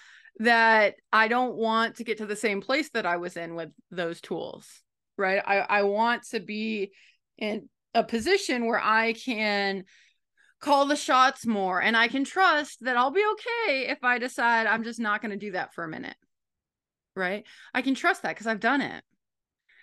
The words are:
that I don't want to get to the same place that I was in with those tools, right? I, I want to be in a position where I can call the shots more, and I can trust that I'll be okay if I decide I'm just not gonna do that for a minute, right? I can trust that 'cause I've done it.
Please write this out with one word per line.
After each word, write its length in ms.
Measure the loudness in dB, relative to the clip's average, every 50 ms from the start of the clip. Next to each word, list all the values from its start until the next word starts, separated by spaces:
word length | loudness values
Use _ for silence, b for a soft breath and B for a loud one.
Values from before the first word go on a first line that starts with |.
| B B B B B B B 0
that 540 | 2 4 6 6 6 6 6 6 4 4 0 -4 _ _
I 180 | 2 2 4 4
don't 260 | 2 0 0 0 -2
want 400 | -2 0 2 2 2 0 0 -4
to 80 | -8 -6
get 160 | -6 -6 -6
to 80 | -6
the 80 | -6 -4
same 260 | -2 -2 -2 -2 -2
place 300 | -2 0 0 0 -2 -2
that 160 | -4 -2 0
I 100 | 0 -2
was 200 | -2 -4 -6 -8
in 180 | -10 -10 -10 -10
with 160 | -10 -10 -12 -14 _ _ _
those 320 | -6 -6 -4 -4 -6 -8
tools, 460 | -8 -8 -8 -6 -6 -8 -12 -16 -18 -20 -20 -20 _ _ _ _ _ _ _
right? 240 | -4 -2 0 0 0 0
I, 140 | 0 0 0
I 200 | 2 2 2 2
want 460 | 2 2 2 2 2 0 0 -2 -6 -8
to 100 | -8 -8
be 520 | -8 -6 -6 -6 -4 -4 -4 -4 -6 -8 b b b b b b _ _ _ -6
in 300 | -4 -4 -4 -6 -8 -12 _ _ _ _ 0
a 80 | 0 0
position 640 | 0 -2 -2 2 2 2 2 2 -2 -2 -2 0
where 120 | 0 0 0
I 340 | 2 2 2 4 2 2 -2
can 720 | -4 -6 -6 -4 -2 0 0 0 0 0 -2 -2 -4 -8 b b b b b b b _ _ b b b b b _
call 240 | 0 4 4 4 4
the 100 | 2 0
shots 520 | 0 2 2 4 6 6 4 2 0 -2
more, 340 | -2 0 0 0 0 0 0
and 160 | 2 2 4
I 100 | 4 2
can 160 | 2 2 -2 -4
trust 600 | -2 0 2 4 4 4 2 0 -4 -10 -8 -6
that 140 | -2 2
I'll 120 | 2 2 2
be 160 | 2 2 2 2
okay 560 | -2 -2 -4 -6 -4 -2 -2 -2 -2 -2 -2 -4
if 140 | -4 -2 0
I 160 | 0 0 0
decide 480 | -2 -6 -4 -2 0 2 2 2 2
I'm 160 | 2 0 0 -2
just 160 | -6 -6 -4
not 240 | -2 -2 -2 -2 -4
gonna 140 | -6 -8
do 160 | -8 -8 -6 -6
that 200 | -6 -6 -6 -8
for 100 | -10 -10
a 60 | -8
minute, 280 | -10 -10 -12 -12 -14 -16 _ _ _ _ _ _ _ _ _ _ _ _ _ _ _ _ _ _ _
right? 280 | -4 -4 -4 -4 -6 B B B B B B -6
I 80 | -4
can 140 | -2 -2 -2
trust 260 | 0 0 0 0 0
that 160 | -4 -8 -8
'cause 80 | -6 -4
I've 140 | -4 -4 0
done 220 | 0 0 0 0
it. 220 | -2 -4 -8 -12 -16 _ _ _ _ _ _ _ _ _ _ _ _ b b b